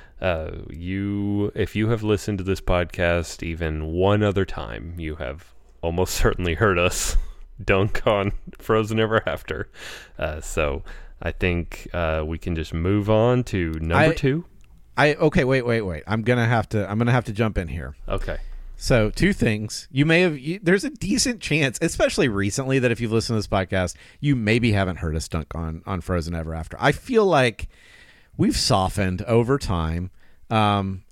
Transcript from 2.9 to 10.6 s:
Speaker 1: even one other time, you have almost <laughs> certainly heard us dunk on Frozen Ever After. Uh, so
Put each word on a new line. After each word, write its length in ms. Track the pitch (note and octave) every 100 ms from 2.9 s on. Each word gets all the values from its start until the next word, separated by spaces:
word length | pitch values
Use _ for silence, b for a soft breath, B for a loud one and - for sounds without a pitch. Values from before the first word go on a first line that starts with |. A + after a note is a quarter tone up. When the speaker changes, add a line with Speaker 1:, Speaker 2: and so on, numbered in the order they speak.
| - F2 F2 E2 -
Speaker 1:
even 500 | E2+ D#2+ D#2+ D#2 D#2
one 300 | E2+ F#2+ G#2
other 220 | G#2 G2
time, 500 | F#2+ - A#1+ A1 E2+ E2
you 160 | D#2+ D2+
have 380 | C2 C#2+ - - - -
almost 340 | E2+ E2+ F#2
<laughs> 20 | -
certainly 360 | A2+ - F2
heard 240 | D#2+ A2 F2
us 380 | F2+ - - - b b - -
dunk 420 | G2 G2 G#2+ - -
on 260 | G#2 G2 - - -
Frozen 420 | - A2 G#2+ A2
Ever 220 | A2 A2 -
After. 440 | D2 - - - B B B B -
Uh, 240 | D#2 D2+
so 400 | - -